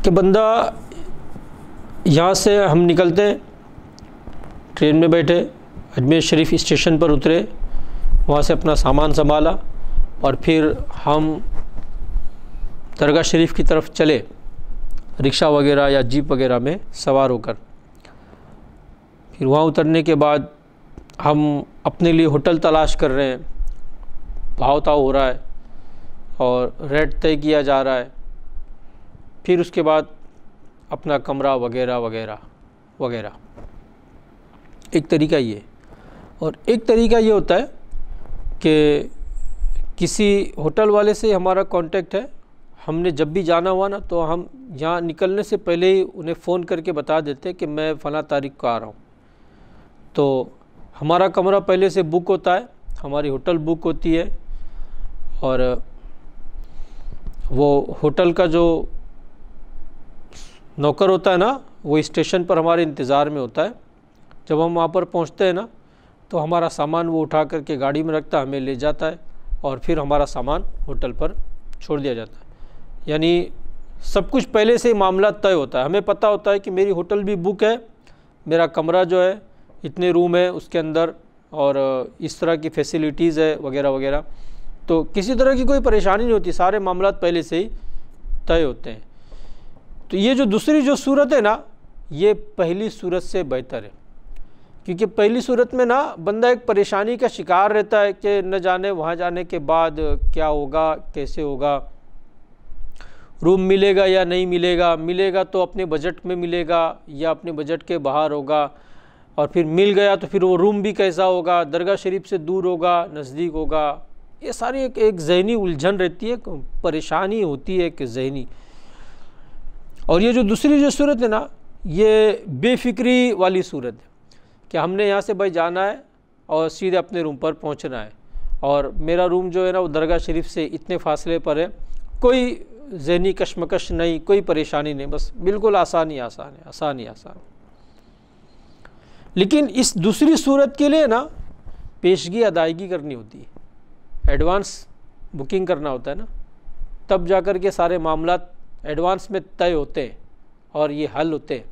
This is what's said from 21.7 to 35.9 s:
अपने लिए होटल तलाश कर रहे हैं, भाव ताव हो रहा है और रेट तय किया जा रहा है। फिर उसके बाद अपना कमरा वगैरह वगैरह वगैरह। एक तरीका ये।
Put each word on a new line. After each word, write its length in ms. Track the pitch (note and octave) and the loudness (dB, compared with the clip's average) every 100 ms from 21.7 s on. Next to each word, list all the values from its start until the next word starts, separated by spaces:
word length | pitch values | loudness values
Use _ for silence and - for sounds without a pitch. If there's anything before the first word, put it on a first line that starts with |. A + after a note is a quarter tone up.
| - - | -6 -6
अपने 260 | - E3+ | 0 4
लिए 120 | E3 D#3+ | 4 4
होटल 300 | C#3+ F3+ E3 | 4 2 2
तलाश 360 | E3 D#3 D3+ - | 4 4 4 4
कर 160 | D3+ | 2
रहे 160 | C3 C3+ | 2 0
हैं, 120 | B2+ - - - - - - - - - - - - | -2 -6 -2 -2 -2 -6 -6 -6 -6 -4 -2 0 2
भाव 240 | B2 D3 | 2 2
ताव 180 | D3+ D3 | 4 4
हो 120 | C3+ | 4
रहा 160 | C3+ C3 | 2 2
है 120 | B2 - - - - - - - - - - | 0 -6 -8 -8 -12 -10 -8 -8 -8 -6 0
और 360 | B2+ B2 B2 - | 2 2 -2 -4
रेट 300 | D3+ C#3+ D#3 - | -2 0 0 2
तय 200 | D#3+ D3+ | 2 2
किया 240 | D3+ D3+ | 2 2
जा 180 | C#3 C3+ | 4 2
रहा 140 | C3+ B2+ | 2 -2
है। 160 | B2+ - - - - - - - - - - - - - - | -4 -10 -12 -10 -8 -6 -8 -10 -16 -16 -20 -20 -20 -12 0
फिर 140 | F3+ | 2
उसके 220 | E3+ - | 2 0
बाद 260 | D#3 D#3 D#3 - - - - - - - - | 2 2 0 -14 -20 -18 -20 -20 -20 -20 -12
अपना 260 | D3+ D#3+ C#3 | -10 -2 -2
कमरा 360 | - C#3 C#3 C3+ | -2 -2 0 0
वगैरह 400 | A#2+ B2+ B2+ B2 | -2 -4 -2 -2
वगैरह 420 | A#2 A2+ A2 G#2 - _ - _ _ _ | -4 -6 -10 -14 -18 _ -20 _ _ _
वगैरह। 300 | B2+ A#2 G#2 - - - - - - - - - - - - - - - - | -6 -6 -10 -16 -20 -20 -20 -20 -20 -20 -20 -20 -20 -20 -20 -20 -20 -20 -2
एक 140 | E3 D3+ | -2 0
तरीका 300 | D#3+ D3+ D#3 | 0 2 2
ये। 220 | A#2+ G#2 - - - | 0 -6 -14 -20 -20